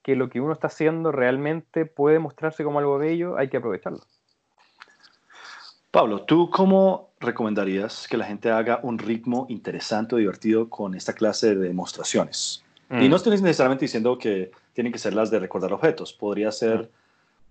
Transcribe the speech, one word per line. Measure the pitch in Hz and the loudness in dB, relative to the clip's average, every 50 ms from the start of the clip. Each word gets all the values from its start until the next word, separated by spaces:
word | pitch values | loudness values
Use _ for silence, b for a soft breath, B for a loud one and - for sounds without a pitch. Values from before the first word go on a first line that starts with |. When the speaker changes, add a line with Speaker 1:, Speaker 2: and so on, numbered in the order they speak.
Speaker 1:
que | - 139 131 | -2 -2 0
lo | 127 131 127 | 0 0 -2
que | - 120 | -2 -4
uno | 139 156 | -2 -2
está | 156 151 - 151 | -2 -4 -4 -6
haciendo | - - 156 151 165 165 165 160 | -2 0 0 0 0 2 0 0
realmente | 139 135 123 123 131 139 143 151 160 165 - _ - 165 160 | 0 2 2 2 2 0 -2 -2 -4 -4 -8 _ -4 -2 -2
puede | 156 - - 143 151 156 160 | -2 0 2 4 4 4 4
mostrarse | 160 143 - - 160 156 160 - | 2 -2 -6 -6 -6 -6 -4 -4
como | 151 147 147 147 | -4 -2 0 0
algo | 143 143 139 139 | 0 2 0 0
bello, | 151 160 165 170 175 180 - | 0 0 -2 -2 -2 -4 -2
hay | - 139 131 | -2 -2 -2
que | 139 | -2
aprovecharlo. | 123 117 113 92 87 - - - - - _ _ _ _ _ _ _ _ _ _ _ _ _ _ _ - - _ _ _ _ _ _ _ B B B B B B B B B B _ _ _ | -4 -2 -4 -4 -4 -6 -10 -12 -12 -16 _ _ _ _ _ _ _ _ _ _ _ _ _ _ _ -20 -20 _ _ _ _ _ _ _ B B B B B B B B B B _ _ _
Speaker 2:
Pablo, | - 175 143 110 104 98 | 4 4 4 4 0 -4
¿tú | - - 156 170 175 165 | 0 2 4 4 4 4
cómo | - 190 190 190 190 190 190 190 185 - - _ _ _ | 2 2 4 6 6 6 6 4 2 0 -6 _ _ _
recomendarías | - 120 117 - 113 107 104 104 98 95 95 98 101 110 - - - | -4 -4 -2 -2 -2 -2 0 0 0 0 -2 -2 -4 -4 -8 -12 -8
que | - 127 | -4 -4
la | 113 98 | -4 -4
gente | 98 104 101 - 117 | -4 -8 -4 0 0
haga | 110 113 110 120 117 117 | 2 2 2 0 -2 -2
un | - 123 113 110 | -2 -6 -6 -6
ritmo | 104 110 113 113 117 123 120 123 - - | -4 -4 -4 -4 -2 -4 -4 -4 -4 -6
interesante | 110 95 - - - 85 - - 113 107 113 113 127 | -10 -10 -8 -10 -10 -8 -6 -4 -4 -4 -2 0 2
o | 117 | 2
divertido | 104 92 85 - - 110 110 113 113 113 | 2 0 -2 -2 0 2 2 2 0 -2
con | - - 104 95 92 | -6 -8 -8 -8 -8
esta | 90 - - - | -6 -8 -8 -4
clase | - 113 107 98 - - 110 101 | 0 0 0 0 2 2 2 2
de | 95 92 90 | 2 0 -2
demostraciones? | 90 92 87 - - - - - - 104 82 - - - - - - - _ _ _ _ _ _ | -4 -6 -6 -8 -10 -8 -6 -2 0 0 -2 -2 -6 -8 -8 -8 -8 -12 _ _ _ _ _ _
Speaker 1:
Mm. | 131 123 | 2 4
Speaker 2:
Y | 127 135 | 6 6
no | 160 | 6
estoy | 185 - 233 | 4 4 2
necesariamente | 208 196 196 175 151 - 135 127 135 131 151 | 2 4 4 2 4 4 4 2 2 0 -2
diciendo | - - 113 113 123 127 | -2 -2 0 0 0 0
que | 123 - 113 101 92 92 - b b b b | 0 0 -2 -2 -2 -4 -6 b b b b
tienen | _ 123 120 120 | _ -4 -4 -4
que | 113 113 | -4 -4
ser | - 104 95 | -6 -2 0
las | 107 110 101 | 0 0 0
de | 110 101 | 0 -2
recordar | 92 - - 95 92 92 | -2 -4 -4 -4 -4 -4
objetos. | 98 98 156 160 - - 87 - | -2 0 0 0 0 0 -8 -14
Podría | - _ 107 104 101 101 107 107 | -12 _ -6 -4 -2 -2 -2 -2
ser | 107 - 117 110 113 110 | -2 -2 0 0 0 0
Speaker 1:
Mm. | 113 - _ _ _ _ _ _ _ _ _ _ _ _ | -4 -8 _ _ _ _ _ _ _ _ _ _ _ _